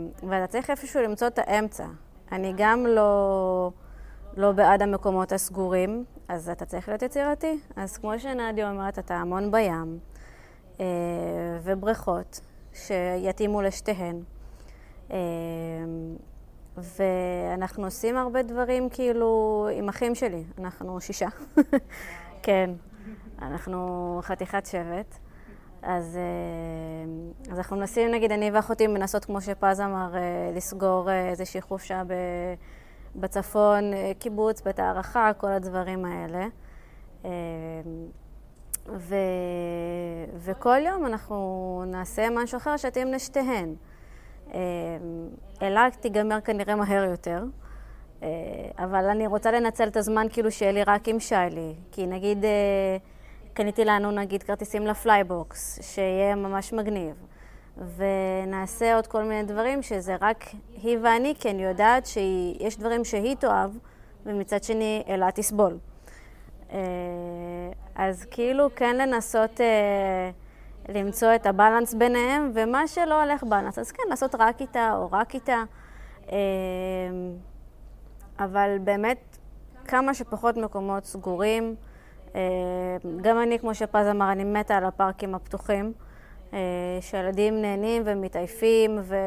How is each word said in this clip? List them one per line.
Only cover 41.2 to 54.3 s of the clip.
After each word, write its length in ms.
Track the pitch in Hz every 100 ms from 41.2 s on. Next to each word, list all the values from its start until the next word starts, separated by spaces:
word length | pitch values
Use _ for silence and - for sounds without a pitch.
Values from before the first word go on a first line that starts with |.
| - 208 190 185 185 180 185
נעשה 400 | 185 185 - 220
משהו 260 | 233 233 247
אחר 200 | 302 294
שיתאים 300 | 262 247 262
לשתיהן. 680 | 262 262 277 262 233 170 156 - - - - - - -
אה, 60 | - 180 175 165 165 170 165 165 - - -
אלה 260 | 196 202 254 240
תיגמר 420 | 233 208 214 214
כנראה 340 | 214 208 202 208
מהר 280 | 202 196
יותר, 400 | 196 175 - 170 240 - - - - - - -
אה, 40 | - 160 - - - -
אבל 280 | 185 190 190
אני 220 | 214 214
רוצה 240 | 208 226
לנצל 360 | 233 226 226 220
את 100 | 214
הזמן, 300 | 208 220 220
כאילו, 220 | 240 220
שיהיה 200 | 214 202
לי 120 | 202
רק 240 | 202 208 214
עם 120 | 226
שיילי. 540 | - 208 175 160 160 160 185
כי 160 | - 180
נגיד, 380 | 185 202 202 214
אה, 520 | 208 202 196 190 190 - - - - -
קניתי 320 | - 208 208 214
לנו, 260 | 208 208
נגיד, 320 | 208 196